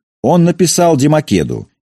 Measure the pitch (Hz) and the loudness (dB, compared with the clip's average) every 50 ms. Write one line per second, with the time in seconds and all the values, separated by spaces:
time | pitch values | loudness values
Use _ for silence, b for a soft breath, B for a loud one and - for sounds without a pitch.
0 | _ _ _ _ - 117 165 175 170 175 170 - 185 156 - - 175 170 160 127 | _ _ _ _ -2 0 2 2 2 0 0 0 -2 -2 0 0 0 2 2 2
1 | 131 151 156 151 147 - 107 87 73 60 60 55 50 _ _ _ _ | 0 0 0 0 -2 -2 -2 -2 -2 -2 -6 -10 -12 _ _ _ _